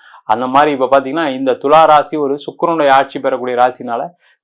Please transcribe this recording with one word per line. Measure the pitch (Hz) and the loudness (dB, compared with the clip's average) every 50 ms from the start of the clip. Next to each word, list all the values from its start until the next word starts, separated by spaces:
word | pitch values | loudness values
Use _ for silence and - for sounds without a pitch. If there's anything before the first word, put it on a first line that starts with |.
| _ _ - - _ | _ _ -20 -12 _
அந்த | - 110 117 127 127 | -4 -4 -2 -2 0
மாதிரி | 131 139 151 151 | 2 2 2 2
இப்ப | 143 127 131 123 135 139 | 0 -2 0 2 2 2
பாத்தீங்கன்னா, | 131 135 139 165 165 | 0 0 -4 -4 -4
இந்த | 143 131 131 135 131 | -4 -4 -4 -2 -2
துலா | 120 - - 139 151 160 160 | -2 -2 0 2 4 4 6
ராசி | 151 151 147 139 - 156 151 | 6 4 2 2 0 -4 -4
ஒரு | 147 135 143 147 | -4 -4 -4 -6
சுக்கிரனுடைய | - - - - - - 165 160 147 139 | -8 -12 -10 -6 -4 -2 -2 0 2 2
ஆட்சி | 135 139 139 139 - 143 | 4 2 2 0 -4 -6
பெறக்கூடிய | 131 135 131 123 123 127 123 120 | -4 -4 -4 -4 -4 -4 -2 0
ராசினால, | 123 131 131 - 127 120 117 120 139 - - _ _ _ _ _ | 0 0 -2 -4 -10 -8 -8 -8 -8 -8 -12 _ _ _ _ _